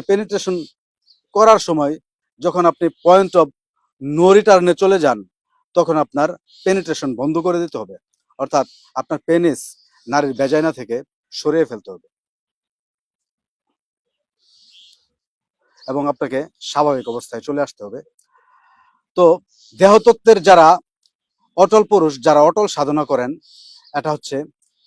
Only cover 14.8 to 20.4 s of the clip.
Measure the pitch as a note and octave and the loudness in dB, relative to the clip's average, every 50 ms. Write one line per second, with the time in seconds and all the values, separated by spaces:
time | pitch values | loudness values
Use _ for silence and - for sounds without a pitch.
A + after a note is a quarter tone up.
14.8 | - _ _ _ _ _ _ _ _ _ _ _ _ _ _ _ _ _ _ _ | -20 _ _ _ _ _ _ _ _ _ _ _ _ _ _ _ _ _ _ _
15.8 | - C3 C3 C#3+ C#3+ D3 C#3 - D3+ C3 C3 C3 D#3 - _ _ - - - C#3+ | -14 -10 -8 -6 -6 -6 -6 -6 -8 -8 -8 -8 -8 -10 _ _ -18 -8 -6 -4
16.8 | D3+ D3 C#3+ C3 A#2+ A#2+ A#2 A#2+ - - - A#2 A2 - C#3+ C#3+ C#3+ - - - | -2 -2 -4 -4 -6 -10 -10 -12 -12 -14 -16 -14 -12 -10 -8 -8 -8 -8 -10 -14
17.8 | G#2 G2+ G#2 C3+ - _ _ _ _ _ _ _ _ _ _ _ _ _ _ _ | -18 -18 -18 -18 -20 _ _ _ _ _ _ _ _ _ _ _ _ _ _ _
18.8 | _ _ _ _ _ _ _ - F3+ E3 E3+ F3+ - _ _ _ _ _ _ A2+ | _ _ _ _ _ _ _ 2 2 4 2 2 -4 _ _ _ _ _ _ 2
19.8 | F3+ G3 G#3 A3 F3+ A#3+ A3+ - - A3+ A3 G3 | 4 6 6 6 4 4 2 4 4 4 4 4